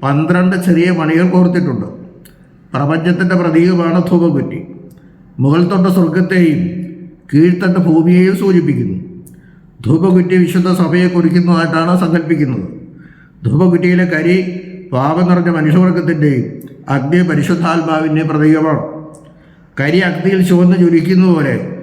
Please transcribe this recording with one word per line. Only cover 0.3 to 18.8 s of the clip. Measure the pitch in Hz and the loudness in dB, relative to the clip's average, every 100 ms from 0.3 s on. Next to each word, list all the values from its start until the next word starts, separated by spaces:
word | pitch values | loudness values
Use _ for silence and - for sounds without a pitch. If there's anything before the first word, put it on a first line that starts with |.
| 175 180 190 180 | 2 2 0 0
ചെറിയ | 165 175 175 | 2 2 0
മണികൾ | 156 160 180 | 0 0 2
കോർത്തിട്ടുണ്ട്. | 180 175 175 147 117 95 - - - - _ - _ _ | 2 2 0 -2 -4 -8 -12 -20 -20 -20 _ -20 _ _
പ്രപഞ്ചത്തിൻ്റെ | - 143 160 165 180 185 185 | -4 -2 -2 0 0 0 0
പ്രതീകമാണ് | 175 160 180 180 170 180 165 | 0 2 2 2 0 0 0
ധൂപകുറ്റി. | 180 170 143 123 - - - - - - - - - | 0 2 0 -4 -8 -14 -18 -20 -20 -20 -20 -20 -4
മുകൾ | 131 160 175 | 0 2 2
തൊട്ട് | 190 185 185 | 2 2 2
സ്വർഗത്തെയും | 170 165 180 185 170 139 - - - - - - _ | 0 0 0 2 2 2 -4 -6 -12 -14 -20 -20 _
കീഴ്ത്തട്ട് | 143 170 180 190 180 175 | 2 2 2 0 0 2
ഭൂമിയെയും | 160 165 180 185 - | 2 4 4 4 2
സൂചിപ്പിക്കുന്നു. | 190 180 147 123 107 95 - - - - - - - _ - | 2 2 2 -2 -2 -6 -10 -18 -20 -20 -20 -20 -20 _ -2
ധൂപകുറ്റി | 160 190 180 175 185 | 0 2 2 2 2
വിശുദ്ധ | 175 180 180 180 | 2 0 0 0
സഭയെ | 165 175 180 175 | 0 0 0 0
കുറിക്കുന്നതായിട്ടാണ് | 165 180 175 170 165 156 165 180 | 0 0 2 0 0 -2 0 0
സങ്കല്പിക്കുന്നത്. | 175 165 156 160 147 120 92 - - - - - - - 120 | 0 -2 -2 -2 -2 -4 -8 -14 -20 -20 -20 -20 -20 -8 -2
ധൂപകുറ്റിയിലെ | 139 185 170 180 180 175 | 2 2 2 2 0 0
കരി | 160 170 185 180 - - - - | -2 0 0 -2 -10 -14 -18 -6
പാപം | 127 139 165 180 | -4 -2 0 0
നിറഞ്ഞ | 180 170 165 | 0 0 0
മനുഷ്യവർഗത്തിൻ്റെയും | 156 165 185 175 170 156 147 131 - - - - - 139 | 2 2 2 0 -2 0 0 0 -4 -10 -18 -20 -6 -4
അഗ്നി | 131 175 180 | 0 0 0
പരിശുദ്ധാത്മാവിൻ്റെ | 156 - 170 170 165 160 156 160 156 156 | -2 -2 -2 -2 -2 -2 -2 -2 -2 -2
പ്രതീകമാണ്. | 151 151 156 160 143 | 0 2 2 0 -2